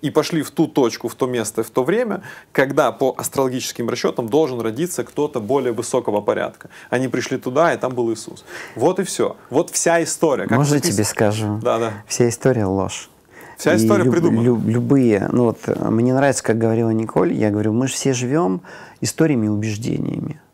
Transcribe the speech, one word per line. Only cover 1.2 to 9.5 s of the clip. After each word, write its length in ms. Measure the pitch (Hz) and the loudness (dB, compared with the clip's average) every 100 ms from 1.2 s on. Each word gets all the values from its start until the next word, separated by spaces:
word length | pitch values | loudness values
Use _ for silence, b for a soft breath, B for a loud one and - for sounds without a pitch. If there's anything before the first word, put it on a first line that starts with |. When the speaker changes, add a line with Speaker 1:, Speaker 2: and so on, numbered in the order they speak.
| 127 | -2
Speaker 1:
место, 360 | 123 107 - | -2 -4 -4
в 80 | - | -2
то 120 | - | -2
время, 360 | 127 208 240 190 B B B | 0 0 -2 -4 B B B
когда 400 | - 135 139 135 | 0 0 2 0
по 220 | 110 131 - | 2 -2 0
астрологическим 680 | 117 - 135 127 - - 117 | -4 -2 0 -2 -6 -6 -4
расчётам 400 | 120 - - 117 | -2 -2 -2 0
должен 320 | 139 156 123 | 2 2 -2
родиться 420 | 113 110 175 - | -4 -4 -6 -4
кто-то 360 | 120 - 147 131 | -8 -4 -4 -4
более 320 | 104 139 127 | -2 0 0
высокого 480 | 113 113 127 120 104 | -4 -2 -2 0 -2
порядка. 480 | 104 104 87 - - B B | 0 -2 -2 -8 -20 B B
Они 180 | 123 131 | -2 0
пришли 300 | 131 120 131 | -2 -4 -4
туда, 340 | 135 127 170 | -2 2 2
и 40 | 127 | 2
там 160 | 131 | -4
был 160 | 127 117 | -2 -2
Иисус. 320 | 110 - - - B B - | -2 -8 -18 -18 B B 0
Вот 220 | 139 185 | 0 0
и 20 | |
всё. 340 | 196 - 104 - - | -4 -2 -2 -2 -4